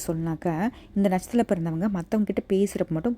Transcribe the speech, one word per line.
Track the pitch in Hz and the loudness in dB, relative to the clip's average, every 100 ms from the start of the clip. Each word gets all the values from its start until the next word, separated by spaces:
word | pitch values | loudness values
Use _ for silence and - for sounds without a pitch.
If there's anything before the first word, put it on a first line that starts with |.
| - | 0
சொன்னாக்க, | 160 165 156 175 160 226 - - 202 | -2 -2 -2 -2 0 -2 -4 -6 0
இந்த | 196 | 2
நட்சத்திரத்துல | 185 - 240 220 | 2 0 0 2
பிறந்தவங்க | 190 165 160 208 | 0 0 0 0
மத்தவங்க | 185 - 220 208 | -2 0 0 0
கிட்ட | 196 - 190 | -2 0 2
பேசுறப்ப | 202 - 180 | 2 0 -2
மட்டும் | 160 240 | 0 -2